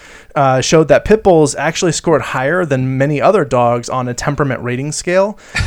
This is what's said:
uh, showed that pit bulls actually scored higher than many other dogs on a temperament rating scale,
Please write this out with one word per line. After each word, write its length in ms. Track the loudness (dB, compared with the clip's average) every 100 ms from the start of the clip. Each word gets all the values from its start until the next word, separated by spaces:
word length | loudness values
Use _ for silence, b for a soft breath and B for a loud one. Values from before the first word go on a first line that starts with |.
| B B B
uh, 280 | -2 0 2
showed 260 | 2 2 4
that 160 | 2
pit 180 | 4 2
bulls 320 | 4 4 4
actually 380 | 0 -4 -2 -2
scored 300 | -2 0 0
higher 420 | 0 -4 -2 -2
than 320 | -2 -2 -2 -2
many 240 | 0 2
other 240 | 2 2
dogs 460 | 2 2 2 0 -4
on 180 | -6 -6
a 60 |
temperament 480 | -6 -4 -2 -2 -4
rating 300 | -6 -6 -6
scale, 460 | -8 -2 0 0 -4 B B